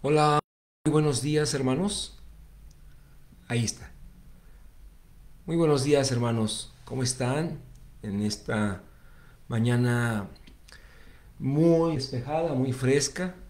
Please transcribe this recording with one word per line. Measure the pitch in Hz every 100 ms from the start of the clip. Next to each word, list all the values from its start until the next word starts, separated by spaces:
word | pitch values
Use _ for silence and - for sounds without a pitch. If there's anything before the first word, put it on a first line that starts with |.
| 139
Hola, | 151 151 147 _ _ _ _
muy | 156
buenos | 151 151 123
días, | 135 151 151
hermanos. | 143 127 131 196 208 - - - - - - - - - - - - - - -
Ahí | 120
está. | 110 - - - - - - - - - - - - - - - - - -
Muy | 170
buenos | 160 147
días, | 135 143 127
hermanos. | 120 120 113 107 - - -
¿Cómo | - 123
están | 123 - 123 139 165 156 - - - -
en | 107 101
esta | 104 104 - 107 104 95 - - - - - - -
mañana | 117 117 120 123 120 120 110 101 - - - - - - - - - - -
muy | 131 143 165 165 165
despejada, | 151 127 127 127 156 165
muy | 135 131
fresca? | 120 123 143 143 - 180 -